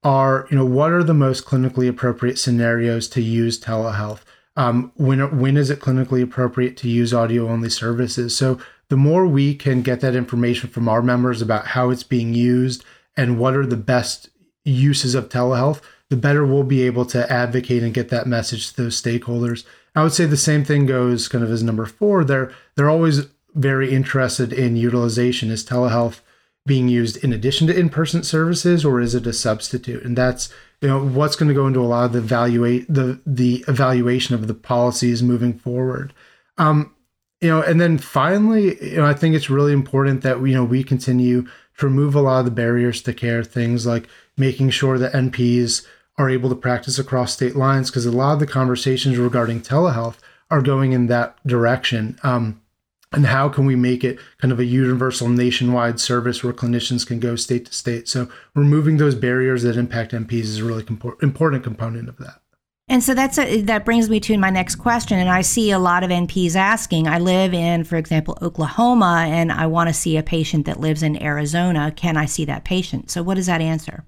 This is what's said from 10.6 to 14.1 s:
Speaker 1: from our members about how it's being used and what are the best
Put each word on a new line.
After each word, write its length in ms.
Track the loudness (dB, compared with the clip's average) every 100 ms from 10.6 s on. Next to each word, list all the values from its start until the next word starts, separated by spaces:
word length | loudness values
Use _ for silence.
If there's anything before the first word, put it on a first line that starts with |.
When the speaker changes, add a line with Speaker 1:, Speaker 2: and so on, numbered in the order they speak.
| -4
Speaker 1:
from 200 | -4 0
our 120 | 2
members 400 | 2 2 0 -2
about 280 | -2 -2 -2
how 200 | -2 0
it's 140 | -2
being 320 | -2 -2 0
used 500 | 0 2 2 0 -4 -14 -20 _ -4
and 220 | 0 2
what 160 | 2
are 100 | 0
the 120 | 0 -2
best 520 | 0 0 -2